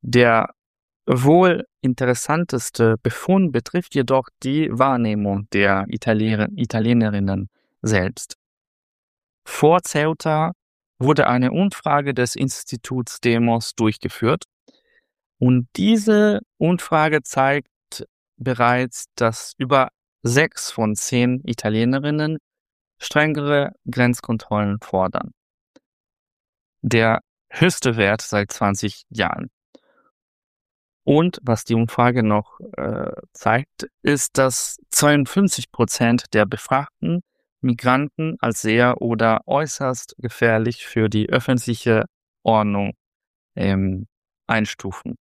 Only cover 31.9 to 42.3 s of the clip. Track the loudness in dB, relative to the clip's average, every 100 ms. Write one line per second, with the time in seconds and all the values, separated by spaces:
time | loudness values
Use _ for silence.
31.9 | 2 2 2 2 0 -2 -16 -18 -8 -6
32.9 | -6 -8 -10 -16 -6 0 0 -2 _ -12
33.9 | _ -2 0 -2 0 0 0 -8 -12 _
34.9 | 0 4 4 2 0 0 0 -10 -2 -2
35.9 | 0 2 2 0 0 0 -2 -2 -4 -4
36.9 | _ -4 -4 -6 _ _ _ -4 2 4
37.9 | 4 0 -4 -6 -2 -2 -2 2 4 4
38.9 | 2 -2 2 2 2 0 -2 -2 -4 -4
39.9 | -4 -10 -10 -10 0 2 2 0 -4 -6
40.9 | 0 0 0 0 -2 0 -2 -2 -4 0
41.9 | 0 0 _ _